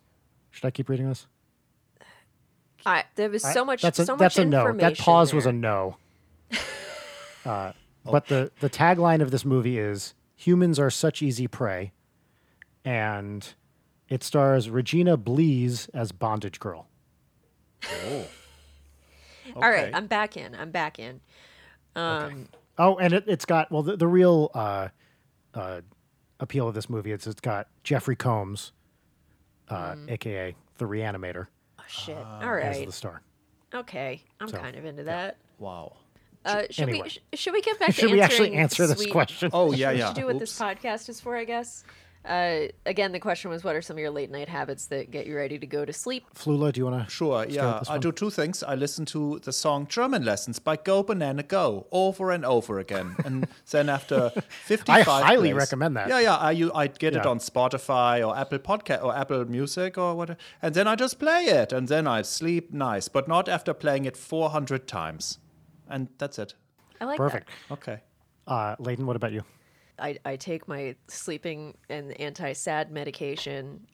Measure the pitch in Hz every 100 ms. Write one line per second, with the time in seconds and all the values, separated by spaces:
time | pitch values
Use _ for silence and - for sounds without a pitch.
0 | _ _ _ _ _ - 131 - 131 131
1 | 135 131 - _ _ _ _ _ _ _
2 | - - _ _ _ _ _ _ 208 175
3 | - - 208 208 135 240 269 254 175 -
4 | 175 220 185 - 170 139 120 113 170 156
5 | - 170 160 151 127 120 117 101 95 -
6 | _ _ _ _ _ 226 - - - -
7 | - - - - 127 104 95 - _ _
8 | 107 143 - 139 131 - 143 - 165 175
9 | 170 160 135 131 143 131 120 120 104 101
10 | - - _ _ 175 180 180 143 135 -
11 | 160 - 147 120 123 - 117 92 98 -
12 | _ _ _ _ _ _ - _ 127 120
13 | 107 104 101 104 - - _ _ _ _
14 | - 131 - 147 139 135 110 127 120 165
15 | 175 156 107 135 160 127 123 120 - 131
16 | 110 92 113 107 101 - 104 82 - _
17 | _ _ _ _ _ _ _ _ - -
18 | - 139 92 - - - _ - _ _
19 | _ _ - - 262 170 233 202 104 170
20 | 202 208 208 165 - 117 160 175 151 -
21 | 113 131 _ _ - - - _ _ -
22 | 165 156 151 139 - - _ - 175 185
23 | 180 185 208 175 - 165 156 156 151 202
24 | 170 185 180 165 151 117 107 98 95 -
25 | _ _ _ _ _ 117 92 92 90 _
26 | _ _ _ _ 123 139 117 107 104 113
27 | 104 104 - - 120 101 - _ - 139
28 | - 123 127 110 98 104 - _ _ _
29 | _ _ _ _ _ _ - 92 87 147
30 | 147 110 113 98 92 85 _ - 113 104
31 | 110 98 90 87 90 _ _ - - -
32 | - 151 110 107 240 196 143 139 135 -
33 | 101 82 - _ _ _ _ 247 240 180
34 | 135 147 _ _ 220 202 123 131 156 143
35 | 151 170 190 - _ _ 101 87 80 -
36 | _ _ _ _ - 208 208 - 135 294
37 | - - _ 302 381 403 440 427 320 -
38 | 226 196 196 - 208 151 156 - 170 139
39 | 202 170 135 - 175 175 170 131 135 127
40 | 107 - 262 240 226 - 214 196 247 220
41 | - 226 240 240 226 233 240 - - -
42 | - _ - 175 175 160 151 - - 190
43 | 196 180 208 175 185 165 180 156 - 156
44 | 151 147 135 143 147 165 135 135 - 139
45 | - 139 - 147 139 147 139 147 147 151
46 | - 254 - - 156 147 151 127 127 127
47 | 110 - 160 120 110 143 131 110 120 147
48 | 165 160 208 202 151 185 - 135 143 -
49 | 151 156 147 147 - 127 156 143 143 226
50 | 254 247 113 101 - 117 - 156 190 196
51 | 202 196 143 139 143 196 151 101 - 180
52 | 190 185 185 175 131 120 107 98 95 98
53 | 92 92 143 131 131 - - 151 147 139
54 | - 135 120 - - - - 214 - 214
55 | 165 139 139 247 165 139 139 131 160 123
56 | 101 254 226 160 156 165 165 156 143 -
57 | 156 160 147 117 - 127 127 131 - 127
58 | 120 120 110 107 139 139 - 208 - 123
59 | 127 127 135 131 120 120 139 180 185 185
60 | 180 170 165 170 - - 165 160 208 220
61 | 254 - 302 339 339 151 110 131 127 151
62 | 151 113 101 - 165 170 165 143 127 101
63 | - 139 135 170 185 175 - 147 151 139
64 | 135 - - 160 156 151 135 135 131 95
65 | 80 80 - - _ _ _ _ - 139
66 | 131 - 139 - 101 - _ _ _ _
67 | 240 294 143 123 - - - 143 - 107
68 | - _ _ _ - 127 107 107 123 123
69 | 131 117 113 107 - _ _ _ _ -
70 | 147 143 139 135 - 165 - 139 135 131
71 | - - - 151 170 151 151 - - 151
72 | 143 - 147 147 151 135 - 151 156 151
73 | 147 135 143 143 - 139 131 147 -